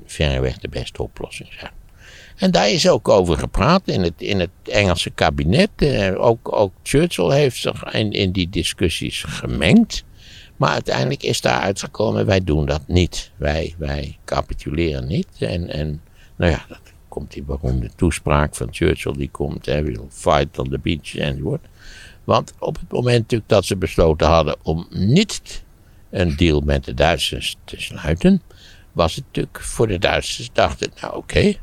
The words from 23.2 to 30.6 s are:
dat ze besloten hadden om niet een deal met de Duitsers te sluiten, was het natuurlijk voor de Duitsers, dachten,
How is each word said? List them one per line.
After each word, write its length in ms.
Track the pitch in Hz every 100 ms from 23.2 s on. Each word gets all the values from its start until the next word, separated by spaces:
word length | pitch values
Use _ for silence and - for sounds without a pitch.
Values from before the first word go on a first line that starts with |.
| 110 113 -
dat 160 | 104 -
ze 100 | 95
besloten 500 | 90 - 82 78 78
hadden 280 | 82 76 -
om 240 | - 82 -
niet 720 | 90 98 160 220 - - - - _ - - -
een 260 | - 87 73
deal 260 | 85 73
met 240 | 73 71 -
de 80 |
Duitsers 640 | 64 76 76 - 65 - -
te 180 | - -
sluiten, 600 | - - - 80 180 196 - - - - -
was 240 | 85 82 -
het 100 | -
natuurlijk 360 | - - -
voor 260 | - - 113
de 100 | 90
Duitsers, 520 | - 76 - - 120
dachten, 380 | -